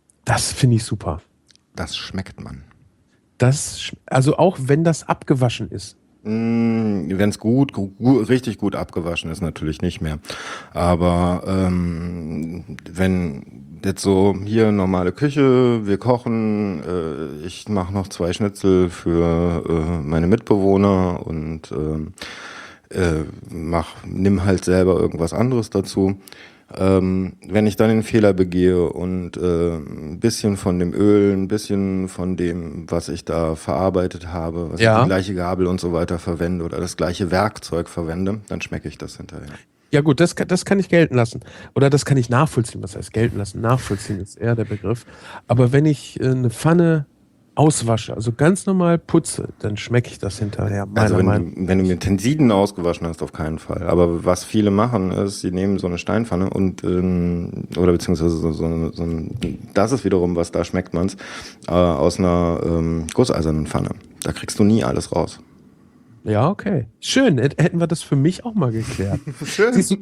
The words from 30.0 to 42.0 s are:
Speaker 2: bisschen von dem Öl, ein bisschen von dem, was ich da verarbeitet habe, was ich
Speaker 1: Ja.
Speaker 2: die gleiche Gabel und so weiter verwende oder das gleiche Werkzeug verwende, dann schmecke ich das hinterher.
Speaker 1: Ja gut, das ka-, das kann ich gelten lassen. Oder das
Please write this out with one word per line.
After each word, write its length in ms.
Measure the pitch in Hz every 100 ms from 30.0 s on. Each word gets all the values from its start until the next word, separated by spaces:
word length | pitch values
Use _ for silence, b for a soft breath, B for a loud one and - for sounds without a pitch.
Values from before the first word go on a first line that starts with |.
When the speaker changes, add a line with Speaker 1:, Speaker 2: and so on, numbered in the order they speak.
| 76 82
Speaker 2:
bisschen 360 | 117 117 107 98
von 220 | 98 90
dem 140 | 87
Öl, 380 | - 104 104 101
ein 160 | 95 95
bisschen 600 | 107 - 101 98 95 92
von 280 | - 90 87
dem, 500 | 90 87 82 73 78
was 180 | 85 -
ich 160 | 80
da 300 | - 82 80
verarbeitet 760 | 80 - 69 95 92 92 90 85
habe, 380 | 87 82 82 82
was 80 | 85
ich 40 | 113
Speaker 1:
Ja. 140 | 110
Speaker 2:
die 40 | -
gleiche 260 | 92 95
Gabel 320 | 90 87 92 90
und 140 | 92
so 120 | 87
weiter 260 | 85 85 85
verwende 460 | - 82 85 90
oder 140 | 82 82
das 160 | 87 -
gleiche 340 | 80 87 90
Werkzeug 580 | 92 107 - - 82 85
verwende, 520 | - 80 85 95 107 104
dann 120 | 87
schmecke 280 | - 80 -
ich 100 | -
das 180 | - -
hinterher. 320 | - - 71 73 - _ _
Speaker 1:
Ja 100 | 147
gut, 200 | 156 135
das 140 | 170 -
ka-, 100 | -
das 180 | 180
kann 140 | - 202
ich 100 | 185
gelten 260 | 170 165 127
lassen. 240 | 117 123 B B B
Oder 160 | - 135
das 160 | 143